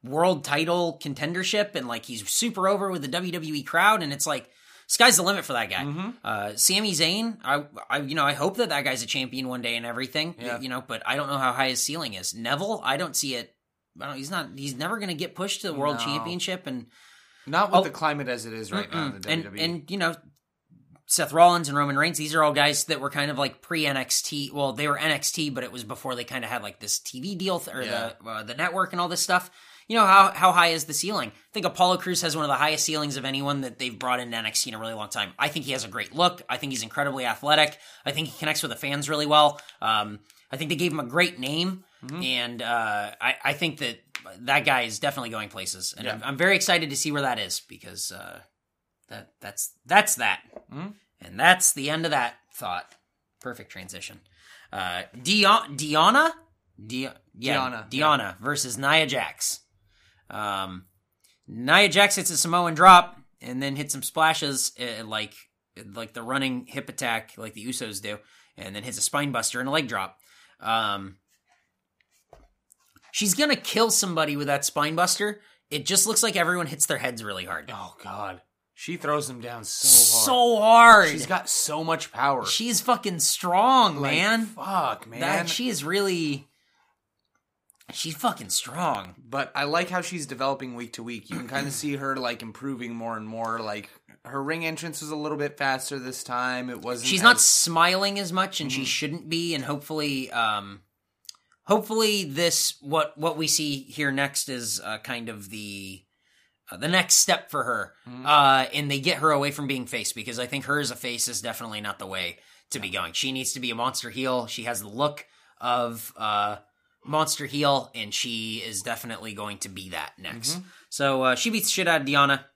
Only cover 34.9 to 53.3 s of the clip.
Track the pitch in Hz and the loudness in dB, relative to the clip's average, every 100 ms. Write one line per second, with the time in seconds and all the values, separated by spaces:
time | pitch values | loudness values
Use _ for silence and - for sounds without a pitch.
34.9 | 113 107 113 98 - 147 151 131 131 113 | -8 -8 -6 -6 -2 -4 -2 -6 -6 -6
35.9 | 110 101 139 175 180 - 127 139 127 110 | -8 -8 2 2 2 -8 -6 -6 -6 -6
36.9 | 147 143 131 123 110 139 151 151 - - | -2 -2 -2 -4 -2 2 4 4 0 -20
37.9 | - 139 143 160 - 156 151 151 113 139 | -10 -6 -6 -8 -6 -4 -2 -4 -6 -6
38.9 | 143 143 151 151 151 147 147 - - 110 | -4 -2 -2 4 6 6 4 -16 -6 0
39.9 | 110 104 104 _ - _ 135 156 147 175 | 0 0 -8 _ -20 _ -8 -4 -2 -2
40.9 | 156 123 151 175 127 131 156 180 185 _ | -2 -2 0 0 0 -4 -2 -2 -4 _
41.9 | _ - 160 131 127 120 120 117 120 110 | _ -14 -8 -4 -4 -4 -6 -2 -2 0
42.9 | 104 104 - 123 - 135 147 170 135 131 | -2 -4 -4 -4 -2 -4 -2 -4 -2 -6
43.9 | 117 _ - - 95 123 143 143 131 117 | -8 _ -16 -14 -12 0 0 2 0 0
44.9 | 104 147 139 120 110 104 95 92 95 90 | -4 -4 -4 -8 -8 -8 -8 -10 -8 -10
45.9 | - 120 110 123 135 180 185 190 175 151 | -8 -8 -6 -6 0 4 4 4 2 2
46.9 | 139 156 147 139 113 95 - - 92 - | -4 -2 0 0 -2 -4 -6 -10 -20 -16
47.9 | 92 - 92 92 - _ _ _ _ _ | -10 -10 -10 -16 -18 _ _ _ _ _
48.9 | _ _ 107 - _ 104 - - _ - | _ _ -20 -20 _ -14 -8 -10 _ 2
49.9 | 190 202 - 110 92 _ - _ 139 190 | 4 4 0 0 -2 _ -20 _ -14 -14
50.9 | 208 _ _ 92 95 160 180 - - 139 | -16 _ _ -14 4 6 6 4 0 -2
51.9 | 156 165 143 120 - _ - 101 87 - | -2 0 0 0 -6 _ -10 -6 -6 -8
52.9 | _ _ _ _ | _ _ _ _